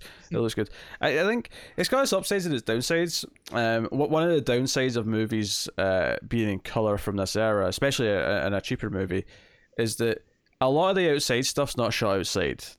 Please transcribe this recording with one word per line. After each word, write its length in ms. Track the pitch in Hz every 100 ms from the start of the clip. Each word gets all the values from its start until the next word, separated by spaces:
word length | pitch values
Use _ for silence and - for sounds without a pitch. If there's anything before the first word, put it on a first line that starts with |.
| - - -
it 60 | 160
looks 160 | 113
good. 160 | - 143 - - -
I, 200 | 151 143
I 40 | 190
think 240 | 233 - - - -
it's 140 | 180
got 140 | 262
its 100 | 277
upsides 320 | 190 - 202 175
and 80 |
its 100 | 135
downsides. 640 | - 117 123 170 175 - - _ -
Um, 340 | 117 117 113 113
wh-, 240 | 135 147
one 180 | 156 170
of 60 | 160 131
the 60 |
downsides 420 | 123 131 139 131 117
of 120 | 110
movies, 600 | 110 110 110 104 - - -
uh, 380 | 95 95 69 57 -
being 220 | 117 107
in 100 | 92
color 400 | - 120 107 101
from 160 | - 98
this 180 | 95 104
era, 300 | 110 104 92
especially 440 | - 139 135 113
a, 340 | 98 67 98
a, 20 | 80
in 80 |
a 80 | 98
cheaper 300 | - 131 107
movie, 340 | 170 104 92 - - - _ _ -
is 160 | 113 113
that 280 | 117 107 - _ _ _
a 80 | 131
lot 220 | 143 185
of 60 | 190
the 140 | 175 147
outside 320 | - 120 131
stuff's 300 | - 110 -
not 160 | 113
shot 260 | - 110 98
outside. 440 | - 98 76 - -